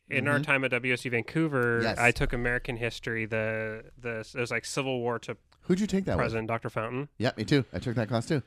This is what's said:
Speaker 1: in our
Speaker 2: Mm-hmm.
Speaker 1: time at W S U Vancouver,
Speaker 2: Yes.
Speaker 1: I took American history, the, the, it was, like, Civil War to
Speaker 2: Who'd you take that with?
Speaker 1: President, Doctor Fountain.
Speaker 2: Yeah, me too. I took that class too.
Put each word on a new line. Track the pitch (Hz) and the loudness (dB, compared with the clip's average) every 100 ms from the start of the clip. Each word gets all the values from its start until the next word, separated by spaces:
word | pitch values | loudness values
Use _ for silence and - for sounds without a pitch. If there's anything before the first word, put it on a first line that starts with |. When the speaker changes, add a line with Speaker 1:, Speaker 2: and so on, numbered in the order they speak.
| - | -6
Speaker 1:
in | 139 143 | 0 2
our | 147 | 2
Speaker 2:
Mm-hmm. | |
Speaker 1:
time | 143 135 | 4 2
at | 131 | 2
W | 123 127 | 0 0
S | 123 | 0
U | 131 | 0
Vancouver, | 117 117 160 160 139 120 117 | -2 0 0 2 2 4 4
Speaker 2:
Yes. | 113 98 | 2 4
Speaker 1:
I | 120 | 4
took | 120 135 | 4 2
American | 123 120 120 - 117 | 0 0 -2 -4 -4
history, | 117 - - 113 110 | -4 -4 -4 -4 -2
the, | 110 110 110 110 110 - - | -2 -2 -2 -4 -8 -14 -12
the, | 120 113 110 | -8 -8 -6
it | 131 | -4
was, | 120 | -2
like, | 117 | -2
Civil | - - 135 127 | -2 -2 -2 0
War | 120 117 | 0 -2
to | - 113 _ _ - | -4 -10 _ _ 0
Speaker 2:
Who'd | 180 | 0
you | 208 | 2
take | 190 185 | 0 0
that | 98 | 0
with? | |
Speaker 1:
President, | 120 113 110 | 0 0 -2
Doctor | 117 120 | -2 -4
Fountain. | - 113 127 143 - | -4 -4 -4 -6 -2
Speaker 2:
Yeah, | 117 - | -2 0
me | |
too. | 107 143 - | 2 4 2
I | 90 | -2
took | 127 | -2
that | 117 110 | -2 0
class | 117 - | 0 0
too. | 151 | -2